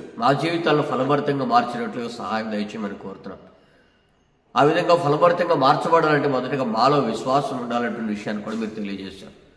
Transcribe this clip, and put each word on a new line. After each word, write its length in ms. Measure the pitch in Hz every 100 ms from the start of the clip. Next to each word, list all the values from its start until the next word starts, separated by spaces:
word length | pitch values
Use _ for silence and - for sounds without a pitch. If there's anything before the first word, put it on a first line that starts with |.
| - -
మా 140 | 120
జీవితాలను 500 | 143 165 170 170 151
ఫలభరితంగా 640 | - 127 131 143 147 139 123
మార్చినట్లుగా 640 | 120 117 117 113 123 117
సహాయం 420 | - 95 110 113
దయచేయమని 440 | 104 104 117 101 101
కోరుతున్నాం. 440 | 98 95 - 87 - - _ _ _ _ _ _ _ _ _ 120
ఆ 60 |
విధంగా 320 | 143 170 170 170
ఫలభరితంగా 600 | 143 151 170 170 170 156
మార్చబడాలంటే 720 | 135 147 175 165 160 147 143
మొదటగా 360 | 127 127 139
మాలో 360 | 120 110 131 147
విశ్వాసం 580 | 117 104 127 143 139 127
ఉండాలంటే 440 | 120 120 117 107
విషయాన్ని 420 | 110 104 117 104
కూడా 120 | 107 110
మీరు 140 | 107
తెలియజేశారు. 800 | 110 101 95 95 95 - - -